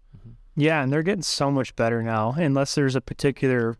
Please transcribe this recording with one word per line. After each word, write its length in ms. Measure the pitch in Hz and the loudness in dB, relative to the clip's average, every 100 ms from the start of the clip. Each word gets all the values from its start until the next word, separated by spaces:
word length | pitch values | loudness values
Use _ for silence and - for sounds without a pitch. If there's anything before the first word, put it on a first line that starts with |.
| _ - 117 - - 151 | _ -20 -20 -20 -8 0
Yeah, 260 | 151 160 | 2 2
and 100 | 131 | 0
they're 100 | 151 | 0
getting 200 | 165 202 | 0 -2
so 280 | - - 139 | -4 -2 0
much 240 | 139 - | 0 -2
better 260 | - 117 117 | -2 0 0
now, 300 | 113 110 113 143 | 0 0 0 0
unless 400 | 156 139 139 151 | 0 2 0 0
there's 180 | 135 | 0
a 60 | 127 | 0
particular 760 | - - 143 - 135 123 113 | -4 -2 -2 0 0 2 0